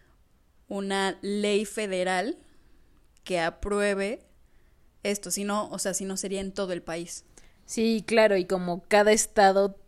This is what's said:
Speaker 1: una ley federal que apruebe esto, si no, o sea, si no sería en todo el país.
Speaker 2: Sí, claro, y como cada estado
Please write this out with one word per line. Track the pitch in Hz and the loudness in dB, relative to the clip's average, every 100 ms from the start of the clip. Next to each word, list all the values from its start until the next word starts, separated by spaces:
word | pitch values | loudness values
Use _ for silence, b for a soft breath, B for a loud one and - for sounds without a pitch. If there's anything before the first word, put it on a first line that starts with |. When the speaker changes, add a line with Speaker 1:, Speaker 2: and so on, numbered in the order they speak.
| b b _ _ _ _ - | b b _ _ _ _ -12
Speaker 1:
una | 202 196 196 190 - | -8 -4 -2 -2 -4
ley | 196 202 208 208 214 | -6 -2 0 0 -2
federal | - 208 185 185 185 214 359 b b b b b b _ _ | -6 -4 -2 -2 -2 -2 -6 b b b b b b _ _
que | - 180 | -4 -2
apruebe | 165 170 202 202 202 196 196 285 _ _ _ _ _ _ _ _ | -2 -4 -4 -2 0 0 -4 -6 _ _ _ _ _ _ _ _
esto, | 202 202 180 | -6 -6 -4
si | 202 | -6
no, | 202 208 - | -4 -4 -4
o | 190 | -6
sea, | 202 | -6
si | 185 196 | -4 -6
no | 190 | -8
sería | 196 196 | -6 -6
en | 196 | -8
todo | 190 190 | -6 -6
el | 175 | -6
país. | 175 170 170 - - b b b - | -8 -10 -10 -14 -18 b b b -10
Speaker 2:
Sí, | - 226 226 - | -2 0 0 2
claro, | 220 214 196 | 4 6 4
y | 175 | 0
como | 190 180 170 - | -2 -2 -6 2
cada | 208 208 | 6 6
estado | 220 - - 196 190 196 196 | 4 2 6 6 6 2 -2